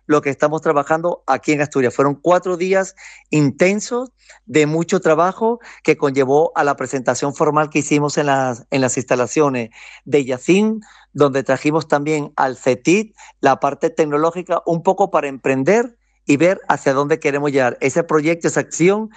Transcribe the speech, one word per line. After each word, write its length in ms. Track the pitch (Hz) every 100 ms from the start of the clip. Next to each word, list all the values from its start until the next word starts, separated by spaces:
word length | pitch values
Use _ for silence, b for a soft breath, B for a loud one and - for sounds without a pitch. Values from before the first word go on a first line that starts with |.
| -
lo 160 | 147
que 80 | 143
estamos 320 | 131 151 156
trabajando 600 | 160 147 139 160 170 - -
aquí 280 | 131 -
en 80 | 151
Asturias. 340 | 143 139 123 -
Fueron 180 | 143
cuatro 420 | 143 170 180 185 175
días 400 | 185 190 190 B B B _
intensos 800 | 151 143 - 180 208 - 240 254 _ b b -
de 220 | 139 151
mucho 320 | 160 170 185
trabajo 600 | 175 156 180 180 226 233 B B
que 140 | - 151
conllevó 540 | 147 135 131 143 165 -
a 80 |
la 120 | 143 139
presentación 580 | 127 139 120 123 143
formal 380 | 143 151 147 151
que 80 | 151
hicimos 400 | 139 147 147 151
en 80 | 147
las, 400 | 139 131 117 -
en 120 | 139
las 140 | 127 135
instalaciones 760 | 120 123 120 156 143 127 113 B B B -
de 180 | 143
Yacín, 580 | 127 127 - 190 214 220 B B _
donde 300 | 135 143 135
trajimos 460 | 135 131 151 156 151
también 440 | 147 147 156 151 -
al 220 | 135 120
cetit, 580 | - 127 - 196 220 B B _
la 200 | 139 131
parte 300 | 143 139 160
tecnológica, 720 | 160 156 147 165 180 175 170 -
un 160 | 170
poco 260 | 175 190 196
para 180 | 165 143
emprender 720 | 135 135 131 135 220 240 - _ _ -
y 100 | 139
ver 240 | 170 - -
hacia 240 | 143 -
dónde 260 | 135 143 156
queremos 320 | 151 143 147
llegar. 240 | 139 123 120
Ese 220 | 139 170
proyecto, 460 | 170 156 151 165 160
esa 100 | 156
acción, 500 | 135 - 175 208 220